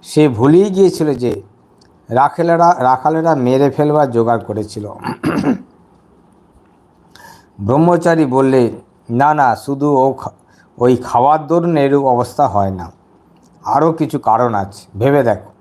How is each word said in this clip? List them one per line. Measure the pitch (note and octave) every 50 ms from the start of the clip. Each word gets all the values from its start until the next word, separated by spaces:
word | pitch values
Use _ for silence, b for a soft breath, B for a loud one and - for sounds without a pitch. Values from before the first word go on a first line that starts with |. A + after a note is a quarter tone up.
| _
সে | - - D#3 D3+ D3
ভুলেই | B2 G#2+ A#2+ C#3 D#3 F3+ G3 G#3+
গিয়েছিল | F#3+ F#3+ G3 F3+ F3+ - E3+ D3+ C#3
যে | - B2 A#2+ - G2 - - _ _ _ _ _ _ _ _ _ _ _ -
রাখালেরা, | A#2 B2 C#3 C#3+ - - E3+ E3+ E3+ E3 E3+ E3+ F3 E3
রাখালেরা | B2+ B2+ C3 B2+ - D3+ D#3+ D#3+ D#3+ E3 D#3+
মেরে | C#3+ B2 B2 C3 C3 C#3+ C#3
ফেলবার | C3+ - D3 D3 D3 D3+ D3 C3+
জোগাড় | A#2 A#2 A2+ A2+ G2+ G#2+ -
করেছিল।" | - G#2+ G#2+ G#2+ G#2 - A2 G#2 G#2+ - - - - - - - - - - - D3 A#3 - - _ _ _ _ _ _ _ _ _ _ _ _ _ _ _ _ _ _ _ _ _ _ _ _ _ _ _ _ _ B B B B B B B B B -
ব্রহ্মচারী | G2+ G2 B2 D3 D#3+ F3 F3 E3+ E3+ F3 E3 E3 D#3
বললে, | C3+ B2 C3 C3+ C3 C3 C3 B2 A2 - - - _ _ _ _ -
"না, | A#2 A#2+ C#3 D3 D3+
না, | D3+ C#3 B2+ A2+
শুধু | - - - C#3 C3+ C#3+ D3 D3
ও | C3 C3 C3+ C3
খা-, | C3 - - - _ _ b b b b b b -
ওই | B2 B2 B2+
খাওয়ার | A#2+ - - - A#2+ B2 C#3 D3+ D#3 D3
দরুন | C#3+ D#3+ F3 E3 F3 E3+
এরূপ | D3+ C#3 C#3 C#3 C#3+ C#3
অবস্থা | C3+ B2 A#2+ A#2+ A#2 - - D3 A2
হয় | - G#2 G2 F#2+
না, | F#2+ F2+ F2+ F2 - _ _ _ _ _ _ _ _ _ _ _ _ _ -
আরও | G#2+ A2+ C#3 D#3 E3 D#3+
কিছু | D#3+ D#3 C3 - C#3
কারণ | - A#2+ A2 A2+ B2 A#2+ A2+
আছে, | G2+ F#2+ G2 G2+ - - _ - G2
ভেবে | A2+ C#3 C#3 D3 C3
দেখো।" | A#2 G#2 F#2 - - _ _